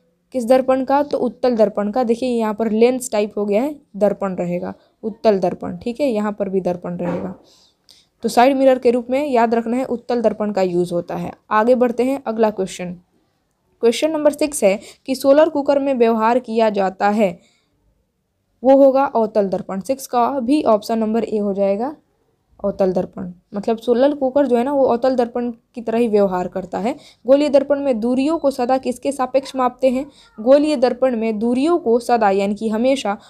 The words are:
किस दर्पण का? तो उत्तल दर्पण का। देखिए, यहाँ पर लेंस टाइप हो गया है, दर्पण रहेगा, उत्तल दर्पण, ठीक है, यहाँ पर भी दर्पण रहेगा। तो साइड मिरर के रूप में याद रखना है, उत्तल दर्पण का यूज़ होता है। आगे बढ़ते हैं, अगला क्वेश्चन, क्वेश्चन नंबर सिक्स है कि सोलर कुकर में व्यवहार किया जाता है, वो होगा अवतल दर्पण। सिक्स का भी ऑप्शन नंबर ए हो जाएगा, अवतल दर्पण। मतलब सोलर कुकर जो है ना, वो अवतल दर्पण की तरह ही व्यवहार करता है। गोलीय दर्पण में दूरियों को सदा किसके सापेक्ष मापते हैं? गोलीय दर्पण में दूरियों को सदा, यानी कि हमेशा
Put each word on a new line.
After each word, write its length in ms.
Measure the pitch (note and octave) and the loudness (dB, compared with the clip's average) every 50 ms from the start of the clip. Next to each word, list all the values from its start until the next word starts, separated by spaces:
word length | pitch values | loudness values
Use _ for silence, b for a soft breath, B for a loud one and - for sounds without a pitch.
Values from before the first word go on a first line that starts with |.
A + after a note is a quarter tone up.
| b b b _ _ _ - | b b b _ _ _ -8
किस 120 | C4 A3+ | -6 0
दर्पण 380 | A3 C4 C4 B3+ B3+ C4 C4+ C4 | 2 2 2 4 2 0 0 0
का? 180 | B3 C4+ C#4+ C#4+ | 0 0 0 0
तो 140 | C#4+ - - | -2 -2 -4
उत्तल 360 | B3 A#3 - - - B3+ A#3+ | -4 -4 -4 -2 -2 -2 2
दर्पण 360 | A3 G#3+ G#3 G#3 G#3 G3+ G#3 | 2 2 2 2 -4 -4 -2
का। 120 | G#3 B3+ B3+ | -2 -2 0
देखिए, 260 | A3 A#3 A3+ C4 B3+ | 0 -2 -2 -2 -2
यहाँ 240 | A#3+ A#3 A3 G#3+ G#3 | -2 -2 -2 -4 -4
पर 180 | G#3+ A3+ A3+ | -4 -4 -2
लेंस 400 | G#3 A3 A#3 B3 B3+ B3+ B3 - | 2 2 2 2 2 -2 -6 -4
टाइप 260 | A3+ G#3 G#3+ G#3 - | -2 -2 -2 -2 -4
हो 80 | G#3 G#3 | -6 -2
गया 160 | G#3 G3+ G#3+ | 0 0 0
है, 140 | C4 D4+ D4 C#4 _ _ - | 0 -2 -8 -10 _ _ -4
दर्पण 380 | G3 G#3 G3+ G3+ G3+ G3 F#3+ F#3 | 0 0 0 0 -2 -6 -6 -4
रहेगा, 380 | F3+ F3+ F3 F3 F3+ F#3 F#3+ G3 b b b b b - | -4 -4 -4 -4 -6 -6 -8 -12 b b b b b -10
उत्तल 360 | A3 G#3+ - - A3+ G3+ F#3+ | -10 -10 0 0 2 2 2
दर्पण, 380 | F#3 F3 F3+ - - - F3+ | 0 -2 -4 -6 -10 -12 -12
ठीक 240 | F3 - A#3+ A#3 A#3+ | -10 -8 -10 -4 -2
है, 60 | D4 | -2
यहाँ 240 | C4+ A3 G#3 G#3 G#3+ | -2 -2 -2 -4 -4
पर 180 | G#3 - G3+ F#3+ | -4 -4 -6 -4
भी 120 | F#3 F#3+ | -4 -2
दर्पण 360 | F3 F3+ F3+ F3 F3+ F3+ F3 | -2 -2 -6 -6 -8 -10 -8
रहेगा। 360 | F3+ F3 F3 F3 F#3 F#3+ F#3 F#3+ - b b b b b b b b b b b b b b _ _ - | -6 -6 -6 -6 -6 -8 -10 -12 -14 b b b b b b b b b b b b b b _ _ -6
तो 60 | A3+ | 0
साइड 280 | - A#3+ A#3+ C#4 C#4 | 2 4 4 4 4
मिरर 220 | C4 C4+ C4+ B3+ B3+ | 4 4 4 4 4
के 120 | - B3 | 2 2
रूप 160 | A#3 B3+ A3+ A#3+ | 2 0 -2 -2
में 160 | B3+ C4+ D4+ | -4 -4 -2
याद 280 | D4 B3+ A3+ A#3 A3+ A3+ | 0 2 2 2 2 0
रखना 220 | A#3 A3+ A3+ A#3+ | -2 -2 -2 -4
है, 80 | B3+ C4 | -4 -2
उत्तल 360 | - A#3+ A#3+ - - A#3+ A#3+ | -4 -6 -8 -4 -4 -4 0
दर्पण 300 | A3 G#3+ G#3 - G#3 G#3 | 0 0 0 0 -6 -4
का 100 | G#3 F#3+ | -2 -2
यूज़ 320 | F#3+ F#3 F3 F3 F3+ F3 E3+ | -2 0 0 0 -2 0 -2
होता 220 | F3 F3 - F3 | -6 -6 -6 -8
है। 160 | F3 F3 - - _ _ - | -8 -8 -10 -12 _ _ -2
आगे 240 | G#3+ G#3+ A3 A#3+ B3+ | 0 2 4 4 4
बढ़ते 280 | A3+ B3 A#3+ A#3 - B3 | 4 2 0 0 -2 -2
हैं, 180 | C4 C#4 C4+ - | -2 -2 -4 -4
अगला 260 | A3+ A3 A3+ A3 G#3+ | -6 -2 0 0 0
क्वेश्चन, 420 | G#3 - F#3+ F3+ - - F3+ F3 F3+ F3 _ _ _ _ _ _ _ _ _ _ _ _ _ _ _ - A#3+ | 0 -2 -6 -6 -6 -10 -10 -12 -12 -14 _ _ _ _ _ _ _ _ _ _ _ _ _ _ _ 0 0
क्वेश्चन 280 | A#3 A#3 - D#4 D#4 | 0 0 2 -2 -2
नंबर 200 | D#4+ D4+ D4 D4 | -2 2 0 0
सिक्स 320 | C#4+ D4 D4+ D4 - - A3 | 2 2 -4 -4 -2 0 0
है 160 | F#3+ G3 A3+ B B B B B | 0 0 0 B B B B B
कि 80 | - C4 | -6 -6
सोलर 340 | C4+ - C4+ C#4 D4+ D#4+ E4+ | 0 4 4 6 6 4 4
कुकर 300 | D#4 C#4+ C#4 C#4+ C#4 C#4 | 2 -4 -2 0 0 0
में 140 | C#4 C#4 C4+ | 0 -2 0
व्यवहार 460 | A#3 A#3 A3+ A#3 A3 A3 A3+ A#3+ B3 | 2 2 2 2 2 2 0 0 0
किया 300 | B3 - A3 A3+ A3 A3 | -2 -2 0 0 0 0
जाता 380 | G3+ G3 F#3+ F#3 F#3+ - G3+ G3+ | 0 0 -2 -2 -2 -2 0 0
है, 300 | G#3 A3+ G#3+ F3+ F3 b b b b b b b b _ _ _ _ _ _ _ _ _ _ _ _ _ _ _ _ - A3+ | 2 2 0 0 -2 b b b b b b b b _ _ _ _ _ _ _ _ _ _ _ _ _ _ _ _ -2 4
वो 120 | B3+ C4+ | 4 6
होगा 260 | C4+ C#4 C4+ B3+ C4+ C#4 | 8 6 6 6 4 0
अवतल 420 | - - A3+ A3 G#3 - G#3+ G3+ F#3+ | 0 0 -2 -2 0 0 0 0 0
दर्पण। 300 | F#3 F3+ - - F#3+ G3 | -2 -6 -6 -8 -8 -8
सिक्स 260 | - - C4+ C4+ - | -4 -6 -6 -6 -6
का 220 | - - A#3+ A#3 A#3+ C#4 C#4 | -4 0 0 0 0 0 -4
भी 200 | A3+ A#3 D4 D#4 D4+ | 0 0 0 2 4
ऑप्शन 360 | - A3 G#3 G#3+ - A3+ A3+ | 2 2 2 0 -2 -2 -2
नंबर 240 | A3 G#3+ A3 A#3 A3 | -2 -2 -2 -2 -2
ए 140 | - A3 | -2 -2
हो 160 | G#3+ G#3 G3+ G3 | -2 -2 -2 -2
जाएगा, 420 | G3 G3 G3 G3+ G3+ B3 C#4+ D4+ _ _ _ _ _ _ _ _ _ _ _ _ - | 0 0 0 0 -2 -4 -6 -8 _ _ _ _ _ _ _ _ _ _ _ _ -8
अवतल 320 | - G3+ G3 G3+ G3 F#3 | -6 -6 -2 0 0 0
दर्पण। 400 | F3+ F#3+ F3+ F3 - F#3+ F#3+ F3+ F3+ _ _ _ - | 0 -2 -4 -6 -8 -12 -12 -12 -14 _ _ _ -10
मतलब 240 | G3+ G3+ A#3+ A3+ | -8 -4 -4 -4
सोलर 360 | A3+ - B3 A#3 A#3 C4+ D4 D4 | -4 0 0 2 2 2 2 0
कुकर 320 | D4 C4+ B3+ B3+ C#4+ D4 | 0 -4 -2 0 0 2
जो 100 | A#3+ A#3+ | 2 2
है 60 | A#3 A#3+ | 0 0
ना, 100 | C#4 D4 | 0 0
वो 100 | C#4 C4 | 0 2
अवतल 320 | A#3 A#3 A#3+ B3+ C4 C4 | 2 2 2 0 0 0
दर्पण 340 | B3 A#3+ A#3 - B3 A#3+ A#3+ A#3 _ _ _ - | 0 -2 -2 -2 -6 -6 -6 -8 _ _ _ -16
की 60 | B3 | -10
तरह 160 | A3+ A3+ A3 | -8 -4 0
ही 100 | A#3 A#3+ | 0 0
व्यवहार 400 | A3 G#3 G#3 G3+ F#3+ F#3 F3+ F3+ | 2 4 2 2 2 0 -2 -4
करता 320 | F3+ - F#3+ F3+ F3 - F#3 | -4 -6 -8 -8 -6 -6 -4
है। 160 | F#3+ B3 D4+ B B B B B - | -4 -4 -6 B B B B B 2
गोलीय 240 | A3+ C4+ C#4+ D4 D4 | 4 4 4 4 4
दर्पण 300 | B3+ C#4 C#4 C#4+ C#4+ C#4 | 4 2 4 4 0 0
में 200 | C#4+ C#4 B3+ G#3+ | 0 -2 -2 0
दूरियों 380 | A3+ B3 B3+ C4 C4+ D4+ E4 | 0 -2 0 0 0 0 0
को 140 | D#4+ - C#4 | 0 0 -2
सदा 260 | C4+ - B3 A#3+ C4 | 0 0 0 0 0
किसके 340 | C4 C4 B3 B3 - - C#4 | 0 0 -4 -6 -4 -4 -6
सापेक्ष 440 | C4+ C4+ B3+ B3+ - C4+ C#4 - - | -2 -2 -4 -2 -2 -2 -2 -2 -4
मापते 340 | B3+ B3+ B3 B3+ - - C4 | -2 -2 -2 -2 2 0 0
हैं? 160 | B3 C4 C#4+ C#4+ B B B B B | 0 0 -6 -8 B B B B B
गोलीय 380 | - G#3+ B3 C#4 D4 D4 D4+ D4+ | -4 4 4 4 6 4 2 0
दर्पण 400 | A#3+ B3 B3 A#3+ A#3+ C4 C4 A#3+ | 2 0 0 0 0 0 0 0
में 240 | A3 A3 A3+ A3 G3+ | 0 -2 -2 -2 -2
दूरियों 380 | A3+ A#3 B3 C4 C#4 E4 F4 E4 | -2 0 0 0 2 2 0 0
को 180 | - A#3 A3+ B3+ | 2 0 0 0
सदा, 300 | B3 - A#3+ A#3 A3 G3 | 2 0 0 2 2 2
यानी 240 | G3 G3 G3 G3+ G#3 | 2 2 0 -2 -4
कि 140 | G3+ A3 A3 | -4 -4 -4
हमेशा 480 | G#3+ A3 A#3+ C4 C#4 - - G3+ G3+ G#3 b | -2 0 0 0 0 0 -2 -6 -6 -6 b